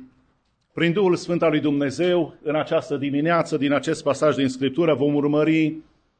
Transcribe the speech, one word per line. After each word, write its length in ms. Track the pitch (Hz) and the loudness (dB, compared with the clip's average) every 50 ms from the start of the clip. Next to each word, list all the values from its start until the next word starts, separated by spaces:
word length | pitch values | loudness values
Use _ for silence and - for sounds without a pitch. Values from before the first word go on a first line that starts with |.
| - - _ _ _ _ _ _ _ _ _ _ _ _ | -16 -20 _ _ _ _ _ _ _ _ _ _ _ _
prin 200 | - 151 165 170 | -4 -2 0 0
Duhul 240 | 160 208 196 180 175 | 2 2 2 2 2
Sfânt 260 | 170 - 175 175 160 | 0 -2 -2 -2 0
al 80 | 170 160 | 2 2
lui 100 | 151 151 | 2 2
Dumnezeu, 720 | 131 151 143 143 143 135 - 151 175 180 175 175 156 135 - - | 0 0 -2 0 -2 -4 -2 -2 0 2 2 0 0 -2 -8 -10
în 140 | - 151 151 | -6 -4 -2
această 400 | 156 139 - 165 156 - - 147 | -2 -2 0 -2 -2 -2 -2 -6
dimineață, 600 | 135 143 143 131 143 151 165 170 165 156 - 160 | -4 -4 -2 -2 0 0 2 2 0 0 0 -2
din 160 | 143 139 143 | 0 0 2
acest 300 | 143 135 139 160 156 - | 0 0 0 -2 -4 -2
pasaj 320 | - 143 131 - 156 151 - | 0 -2 0 2 2 2 2
din 140 | 131 139 127 | 2 0 -2
Scriptură, 460 | 131 - 139 127 - - 175 156 147 | -2 -2 -4 -2 0 0 2 2 2
vom 200 | 123 143 147 147 | 2 2 0 0
urmări 600 | 143 139 147 147 151 151 160 160 160 156 151 156 - - _ _ _ _ _ _ | 0 0 0 2 2 2 2 2 2 2 0 -2 -6 -14 _ _ _ _ _ _